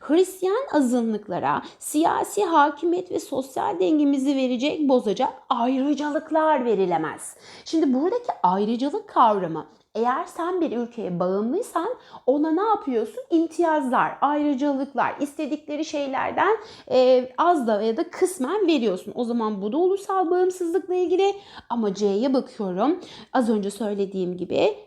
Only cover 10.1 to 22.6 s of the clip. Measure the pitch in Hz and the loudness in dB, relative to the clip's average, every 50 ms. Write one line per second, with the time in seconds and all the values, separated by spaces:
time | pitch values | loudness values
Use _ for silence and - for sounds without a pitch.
10.1 | 254 302 359 370 - - 330 339 381 370 330 262 208 240 240 226 - - 196 180 | 0 -2 -4 -8 -8 -6 -4 -4 -2 0 -2 -2 -2 -4 -6 -6 -8 -8 -6 -6
11.1 | 180 170 180 180 190 196 214 226 269 381 494 - - 339 330 427 508 - - - | -2 0 0 0 0 0 0 0 -2 -2 -4 -4 -4 -4 -4 -4 -6 -8 -12 -20
12.1 | - - _ - 269 294 302 320 311 339 403 453 427 415 - 285 247 220 226 220 | -20 -6 _ 0 2 2 2 2 2 0 2 0 0 0 -2 -2 -2 -2 -2 -4
13.1 | - - 539 _ 339 330 330 320 - - 349 320 311 302 277 254 247 226 165 156 | -8 -14 -6 _ 2 2 2 0 0 0 2 2 2 2 0 2 2 2 2 2
14.1 | - - - 277 294 294 294 294 285 247 285 294 285 262 277 269 - 240 208 - | 0 0 0 2 2 2 0 0 0 0 0 0 0 -2 -4 -4 -2 -2 -2 0
15.1 | - - 294 294 - - 311 254 294 302 - - 294 294 311 302 - 294 285 269 | 0 -4 -6 -6 -4 -8 -6 -6 -6 -8 -6 -8 -6 -6 -6 -4 -4 -4 -4 -2
16.1 | 262 254 - - - - 320 370 440 427 - - - - - - - 254 254 254 | -2 -4 -4 -2 0 0 2 2 2 0 -4 -14 -20 -20 -10 0 2 4 6 6
17.1 | 262 254 247 254 - - 302 349 359 311 247 220 220 202 214 220 226 262 339 - | 6 4 2 -2 -2 0 2 4 4 2 2 0 0 0 0 -2 0 -2 -4 -6
18.1 | - - 370 359 - - 254 254 349 427 415 320 330 285 233 214 180 185 - 160 | -2 -2 -2 -2 0 -4 -4 -2 0 0 2 2 2 2 2 0 -2 -2 -6 -10
19.1 | - - 247 226 233 240 220 214 214 196 190 214 220 302 359 370 381 392 - - | -6 -6 -4 -2 -2 -2 -2 -2 -4 -4 -4 -4 0 2 2 2 0 0 -2 -2
20.1 | 392 381 370 320 359 359 370 370 370 - 359 330 330 370 - - 359 359 359 330 | -2 0 0 2 2 2 2 0 0 -2 -4 -2 -2 -2 -2 -2 -2 -2 0 0
21.1 | 359 370 381 403 392 403 - - - - - _ 240 240 220 208 185 185 208 202 | 2 2 2 2 0 -2 -10 -18 -20 -20 -10 _ -4 -2 0 -2 0 0 0 0
22.1 | 196 202 240 277 262 269 - - - - | 2 2 2 2 2 0 0 -2 -8 -8